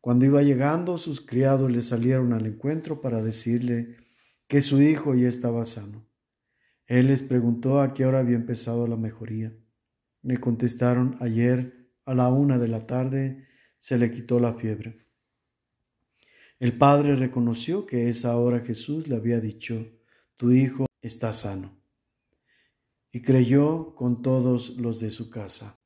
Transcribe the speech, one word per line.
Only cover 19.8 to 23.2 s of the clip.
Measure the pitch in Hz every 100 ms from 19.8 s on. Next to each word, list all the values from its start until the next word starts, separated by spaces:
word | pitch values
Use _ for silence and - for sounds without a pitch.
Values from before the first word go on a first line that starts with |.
| 113 _ _ _ _ _
"Tu | 120
hijo | 127 135 131 127 _
está | 113 - 113
sano", | 107 104 98 95 _ _ _ _ _ _ _ _ _ _ _ _ _ _
y | 123